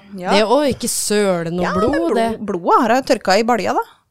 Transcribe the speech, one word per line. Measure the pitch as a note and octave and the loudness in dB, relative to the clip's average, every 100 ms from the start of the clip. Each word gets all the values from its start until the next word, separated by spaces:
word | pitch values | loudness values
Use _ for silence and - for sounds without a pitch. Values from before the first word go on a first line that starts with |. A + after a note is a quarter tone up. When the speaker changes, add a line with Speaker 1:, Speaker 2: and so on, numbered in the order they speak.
| - G3 | -6 -12
Speaker 1:
Ja. | F3+ | -2
Speaker 2:
det | G#3 G#3 | 0 2
å | C4 | 2
ikke | D4 - A#3+ | 2 -2 -4
søle | - - G#3 G3+ F3 E3 | -6 -2 0 0 0 -2
noe | F3+ F3+ | -4 -2
Speaker 1:
Ja, | |
Speaker 2:
blod, | G3 A3+ | 0 0
Speaker 1:
men | D#4 E4 | 0 0
blod, | A#3 | 0
Speaker 2:
det | A3+ A3+ | 0 -4
Speaker 1:
blodet | G#3 F#3 G3 G4+ | -6 -4 2 2
har | A#3+ B3+ | 4 2
hun | |
tørka | - G#3 - F#3+ | 2 -2 2 2
i | |
balja | A3+ A#3 G3 | 2 0 0
da. | D4+ A#4 _ _ | -2 -4 _ _